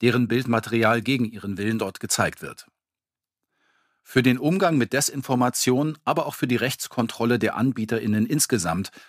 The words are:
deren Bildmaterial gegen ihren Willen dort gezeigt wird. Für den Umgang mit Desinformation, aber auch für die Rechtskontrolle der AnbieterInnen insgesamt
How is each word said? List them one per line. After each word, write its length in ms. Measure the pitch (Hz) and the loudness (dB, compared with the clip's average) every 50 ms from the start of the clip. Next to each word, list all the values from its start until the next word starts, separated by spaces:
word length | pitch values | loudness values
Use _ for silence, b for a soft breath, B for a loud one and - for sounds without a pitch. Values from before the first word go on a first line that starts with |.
deren 260 | 113 120 117 127 123 | 0 2 2 2 0
Bildmaterial 720 | 104 117 127 127 120 117 110 - - 117 113 113 107 117 117 | 2 0 -2 0 0 0 0 0 0 0 2 4 4 2 2
gegen 260 | 104 - 139 131 120 | 0 0 0 0 0
ihren 320 | 107 110 101 - 98 101 90 | -4 -4 -8 -8 -8 -6 -4
Willen 200 | 101 107 113 110 | -2 -2 -2 -2
dort 220 | 107 95 - - | -4 -6 -8 -8
gezeigt 420 | - 92 - - 101 78 - - 78 | -6 -4 0 0 0 0 -2 -6 -14
wird. 240 | 67 - - - _ _ _ _ _ _ _ _ _ _ _ _ _ _ _ _ _ _ _ _ _ _ _ _ _ _ _ _ | -14 -14 -16 -20 _ _ _ _ _ _ _ _ _ _ _ _ _ _ _ _ _ _ _ _ _ _ _ _ _ _ _ _
Für 220 | - - 131 120 | 0 2 4 4
den 140 | 127 123 127 | 4 4 4
Umgang 380 | 127 151 180 190 190 170 165 | 2 0 2 4 4 4 4
mit 160 | 139 117 101 - | 2 2 2 0
Desinformation, 1040 | 135 147 - - 139 131 - 131 123 123 127 - - - 127 127 131 147 156 151 - - | 0 0 0 -4 -6 -4 -2 0 2 2 2 0 0 2 2 2 2 2 -2 -4 -6 -4
aber 220 | - 151 170 147 | -2 -2 -2 -2
auch 80 | 143 - | -4 -4
für 140 | - - 131 | -4 -2 0
die 80 | 123 | 0
Rechtskontrolle 800 | 113 117 135 - - - - - - 113 113 - - 117 117 123 117 | 0 0 -2 -4 -4 -10 -8 -4 -2 -2 -2 -2 -2 0 2 2 2
der 180 | 110 107 - | 2 0 0
AnbieterInnen 720 | 92 117 135 123 - 110 107 117 113 - 107 107 107 113 | 0 -2 -2 0 -2 -2 -2 -2 -2 0 0 2 2 2
insgesamt 640 | - 151 151 - - 127 107 85 85 82 90 98 - B B B | 2 0 0 0 0 0 0 0 0 -2 -2 -4 -6 B B B